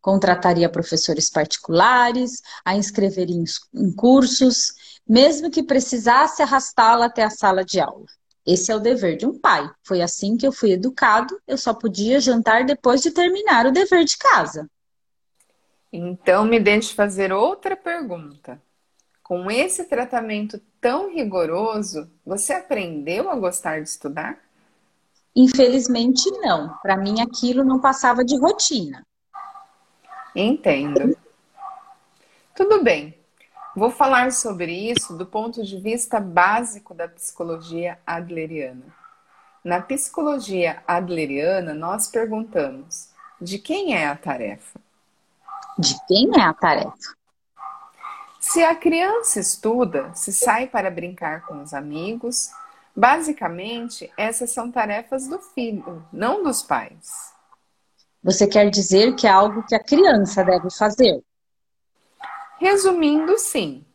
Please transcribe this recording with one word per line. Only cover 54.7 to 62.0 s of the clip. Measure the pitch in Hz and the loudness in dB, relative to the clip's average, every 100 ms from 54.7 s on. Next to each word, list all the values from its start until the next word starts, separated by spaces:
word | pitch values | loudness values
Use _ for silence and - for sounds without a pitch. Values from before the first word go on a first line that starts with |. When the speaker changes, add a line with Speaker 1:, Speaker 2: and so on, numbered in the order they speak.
Speaker 2:
tarefas | 240 214 208 226 269 262 | -6 -4 -6 -6 -8 -8
do | 349 | -12
filho, | - - 233 208 - 170 160 | -10 -8 -8 -8 -12 -16 -16
não | - 214 403 | -6 -4 -2
dos | 349 233 | -2 -4
pais. | - 135 107 - - - - _ _ _ _ _ _ _ _ _ | -4 -6 -6 -18 -20 -18 -18 _ _ _ _ _ _ _ _ _
Speaker 1:
Você | 175 185 202 | -2 2 4
quer | 208 202 | 4 4
dizer | 196 185 190 226 254 | 2 2 4 4 2
que | 220 | 4
é | |
algo | 190 208 214 | 6 4 0
que | 220 | -4
a | 220 | -4
criança | - 294 381 240 190 196 | 0 4 6 6 2 0
deve | 185 180 175 | 2 2 0
fazer? | - 214 208 247 147 - _ _ _ _ _ _ _ | -2 -2 4 4 4 -6 _ _ _ _ _ _ _